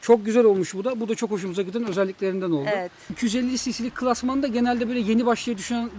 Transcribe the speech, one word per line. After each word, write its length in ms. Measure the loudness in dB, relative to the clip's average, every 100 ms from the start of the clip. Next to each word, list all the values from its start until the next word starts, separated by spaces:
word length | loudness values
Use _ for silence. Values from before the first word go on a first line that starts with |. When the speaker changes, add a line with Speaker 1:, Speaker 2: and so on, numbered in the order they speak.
Speaker 1:
Çok 260 | 4 4 4
güzel 180 | 4
olmuş 300 | 6 6 0
bu 100 | -4
da. 160 | -4 -4
Bu 80 | -4
da 60 |
çok 160 | -2 -2
hoşumuza 320 | -4 -4 -4
giden 240 | -4 -4 -4
özelliklerinden 600 | 0 -2 -2 -4 -2 0
oldu. 180 | 0 0 -2
Speaker 2:
Evet. 140 | -4 -10 -14
Speaker 1:
İki 140 | -4
yüz 100 | -2 0
elli 220 | -2 -2
cc'lik 360 | -4 -4 -6
klasmanda 520 | -4 -2 0 0 0 0
genelde 420 | 2 2 2 0
böyle 120 | 0
yeni 260 | 2 2 4
başlayı 320 | 2 0 -6
düşünen, 320 | -4 -4 -4